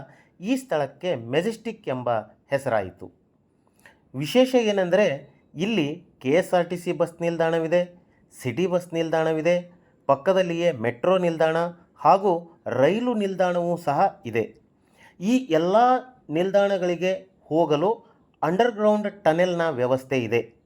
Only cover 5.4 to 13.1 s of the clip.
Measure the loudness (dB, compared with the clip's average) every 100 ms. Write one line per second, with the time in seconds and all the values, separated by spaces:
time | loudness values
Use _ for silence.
5.4 | _ -6 -2 0 -2 -4 -14 _ 0 0
6.4 | 2 0 0 -6 -4 -2 -4 -4 -4 0
7.4 | 0 0 0 0 0 -8 _ _ _ -10
8.4 | -6 -2 -2 -2 -2 -4 -2 0 0 0
9.4 | 0 0 -2 -18 _ _ 0 0 2 2
10.4 | 0 0 -2 0 -4 -2 0 2 2 2
11.4 | 0 0 -2 -6 _ 0 4 4 2 -2
12.4 | -4 _ -6 2 2 2 -2